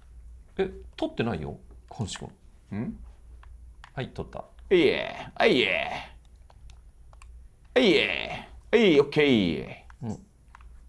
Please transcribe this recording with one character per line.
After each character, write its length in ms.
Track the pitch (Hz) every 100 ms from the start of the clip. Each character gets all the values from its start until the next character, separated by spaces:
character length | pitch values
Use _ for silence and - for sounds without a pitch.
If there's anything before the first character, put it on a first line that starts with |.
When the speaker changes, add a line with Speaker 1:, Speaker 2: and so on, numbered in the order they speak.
| - - - - - -
Speaker 1:
え、 120 | 190 - - -
取 160 | 320
っ 40 | -
て 80 |
な 120 | 117 87
い 60 |
よ、 160 | 71 - - - -
小 140 | -
西 140 | 98 -
君。 120 | - - - - _
Speaker 2:
ん？ 280 | 98 143 233 - - - - - - - - -
Speaker 1:
は 80 | -
い、 80 | 123
取 180 | - 78
っ 40 |
た。 140 | - - - -
Speaker 2:
お 40 |
い 80 | 180
え。 500 | 131 78 50 - - -
お 60 | 226
い 160 | 139
え。 520 | 98 85 71 - - - - - - - - - - - - - - - - _ - 254
は 60 |
い、 100 | 240
え 540 | 139 104 73 - - - - -
ー。 60 | 240
は 80 | 208
い、 160 | 143
オ 40 | 139
ッ 40 |
ケ 140 | 151
ー。 440 | 147 117 90 71 52 - - -
Speaker 1:
う 60 | 117
ん。 80 | 98 - _ - - - -